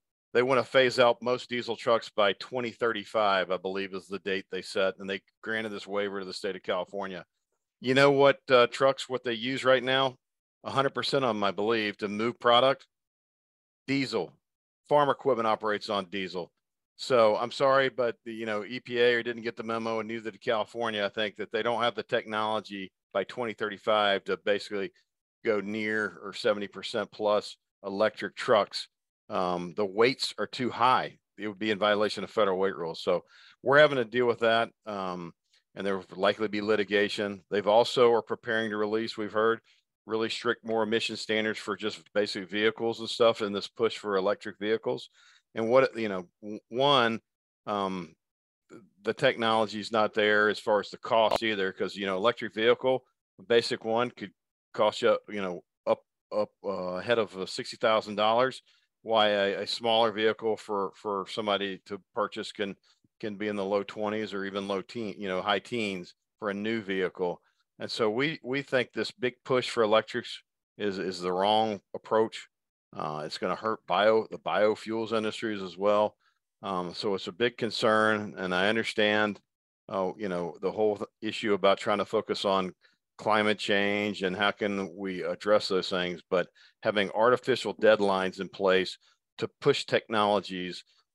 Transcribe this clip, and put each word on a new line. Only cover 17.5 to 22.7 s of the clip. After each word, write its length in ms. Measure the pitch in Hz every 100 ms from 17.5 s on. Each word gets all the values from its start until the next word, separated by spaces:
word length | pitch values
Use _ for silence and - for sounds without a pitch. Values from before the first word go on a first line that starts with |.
sorry, 380 | - 139 135 131
but 280 | 120 120 110
the, 80 | 117
you 140 | 110 113
know, 180 | 104
E 160 | 98 123
P 180 | - 120
A 240 | 120 120
didn't 200 | 117 117
get 140 | 113 117
the 60 |
memo, 360 | 113 113 113 113
and 80 | 107
neither 220 | 113 110
did 100 | 95
California, 640 | 123 113 104 117 117 107
I 40 | 101
think, 280 | 113 107 -
that 140 | 98
they 120 | 113
don't 200 | 110 113
have 120 | 120
the 80 | 110
technology 880 | - 117 104 110 107 110 -